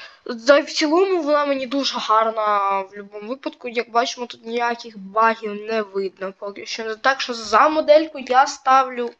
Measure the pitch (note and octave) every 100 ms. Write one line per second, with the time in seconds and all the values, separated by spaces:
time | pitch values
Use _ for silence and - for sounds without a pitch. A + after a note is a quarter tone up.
0 | - - - A#3 A#3 C#4+ D4 - D#4 E4
1 | G4 F#4 D4 D4 C#4+ C4+ C4 C#4 B3+ B3+
2 | - A3 A3+ A3 G#3+ G#3 G3 G3 F#3+ G3+
3 | G3+ G#3 G#3 C4+ D4+ - B3 A3+ A3+ A3+
4 | C4 - A#3+ - A3+ A#3+ A#3+ A#3 A#3+ G#3+
5 | F#3+ G#3+ A3+ A3 A3 G#3 G#3+ A3+ G3+ G3
6 | F#3+ - F#3+ - G3+ G3+ - - A3 A3
7 | C4 C4+ - A3+ G#3+ A3 D4+ D#4 D4 D4+
8 | D#4 C#4 B3+ B3+ C#4+ - C4+ C4 B3+ B3
9 | A#3